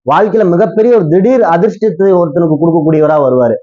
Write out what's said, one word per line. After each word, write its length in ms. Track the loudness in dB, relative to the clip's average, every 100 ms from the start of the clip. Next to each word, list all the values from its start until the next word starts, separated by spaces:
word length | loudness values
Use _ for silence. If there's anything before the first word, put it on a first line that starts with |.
| -4
வாழ்க்கையில 380 | 0 0 0 0
மிகப்பெரிய 460 | 0 0 0 0 0
ஒரு 100 | 0
திடீர் 360 | 0 2 2 0
அதிர்ஷ்டத்தை 640 | 0 -2 -2 -4 -2 0
ஒருத்தனுக்கு 440 | 0 0 -2 -2 0
கொடுக்கக்கூடியவரா 600 | 0 0 0 0 0 0
வருவாரு. 360 | 0 0 0 -2